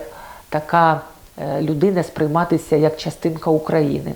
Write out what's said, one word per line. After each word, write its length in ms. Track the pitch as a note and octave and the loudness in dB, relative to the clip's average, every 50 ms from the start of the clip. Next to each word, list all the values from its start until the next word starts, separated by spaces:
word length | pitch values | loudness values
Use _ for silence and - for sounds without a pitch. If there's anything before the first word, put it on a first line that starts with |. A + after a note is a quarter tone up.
| - - - - - - - - - - | 0 -8 -16 -18 -18 -18 -20 -20 -12 -6
така, 520 | - D3+ D3+ - - E3+ E3 D#3+ D#3 D3 - - - - - - - - | -6 -6 -4 2 2 4 6 4 4 2 -2 -10 -18 -20 -20 -20 -12 -10
е, 240 | - D3+ D3+ D3+ | -6 -4 -2 -2
людина 420 | D#3+ D3+ D#3 D3 E3 G3+ G3 F3+ D#3 | 0 0 0 2 2 2 2 2 -2
сприйматися 720 | - - - D#3 D3+ D3+ E3 F3 E3 E3+ D#3 - - D#3 | -2 -2 -2 -2 0 2 0 2 2 0 -2 0 0 2
як 220 | D3+ D#3 D3+ D#3 - | 4 4 2 0 -2
частинка 540 | - D#3+ D3+ - - E3+ D#3+ D#3+ - E3 | -6 -8 -8 -2 -4 -2 -2 -2 0 2
України, 640 | D#3+ D#3 D#3 - E3 D#3+ D3+ C#3+ C#3 C#3+ C#3 D3+ C#3+ | 2 2 2 0 0 2 2 2 0 -2 -4 -6 -10